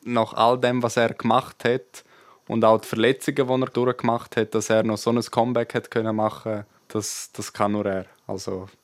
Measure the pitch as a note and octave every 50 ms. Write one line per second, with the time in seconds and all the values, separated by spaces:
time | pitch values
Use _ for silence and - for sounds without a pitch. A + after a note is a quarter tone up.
0 | - B2 A#2+ A#2 A2+ - - - A2+ A#2 B2 B2+ B2 A#2+ B2 B2+ A#2+ A2+ - B2
1 | A#2 A2+ G#2 - - A#2 A2+ - - - - - - A#2 B2 C3+ - _ - -
2 | - _ _ _ - - - _ _ - A2+ A2+ A2+ A2 A2+ A2 - - - A2
3 | A2+ B2 C#3+ - - - C#3 C#3+ C3+ B2+ C3 C3 C3 B2 - A#2+ B2 B2+ B2 -
4 | - A#2 A#2 A#2 - - - A#2+ A2 - - A2 G#2 - A2 A2 A2 A2+ G#2+ G#2
5 | - A#2+ A#2+ A#2+ A2 - - A#2+ A2+ B2 A#2+ A#2+ A#2 - - A#2+ - - - A#2
6 | A2 A2 G#2+ G#2+ G#2+ G#2+ - - - A2+ G#2+ G#2 G2+ - _ _ _ - - A2
7 | G#2 - - - - - - - G#2 - - - G#2 G#2 G#2 G#2 G2+ G2 F#2+ F#2+
8 | F2+ - _ _ _ - G2+ F#2 - - G2 F#2 F#2+ F#2+ - _